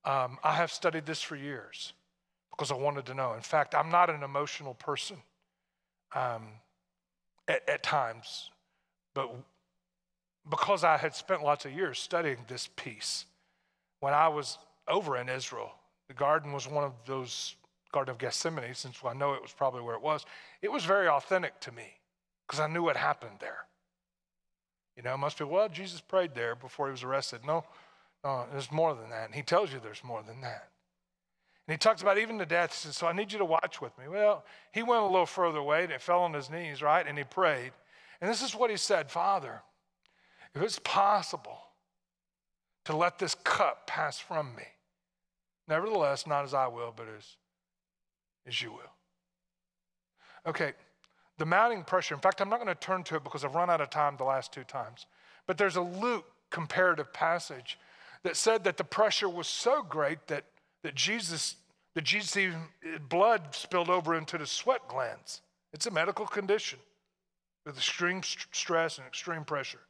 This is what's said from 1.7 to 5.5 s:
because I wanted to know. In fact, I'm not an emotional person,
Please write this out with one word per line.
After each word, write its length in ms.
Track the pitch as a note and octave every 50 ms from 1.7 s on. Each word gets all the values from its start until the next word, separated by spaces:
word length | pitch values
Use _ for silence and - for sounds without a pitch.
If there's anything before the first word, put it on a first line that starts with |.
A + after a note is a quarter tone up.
| - - - - - _ _ _ _ _ _ _ _ _ _ _
because 200 | - - D3+ C3
I 40 | C#3+
wanted 320 | B2+ C#3 D3 C#3+ C#3+ B2+
to 60 | - C3
know. 200 | C3+ C3 B2 A2
In 80 | A2+
fact, 340 | - - - D3+ C#3 - -
I'm 140 | D3 D3+ E3
not 200 | E3+ F3 F3 E3+
an 140 | D#3+ D3 C#3+
emotional 520 | C#3 C#3 C#3 D3 C#3+ - - D3 C3+ B2
person, 420 | _ - D#3+ C#3+ C3 - - G3+ D3 - _ _ _ _ _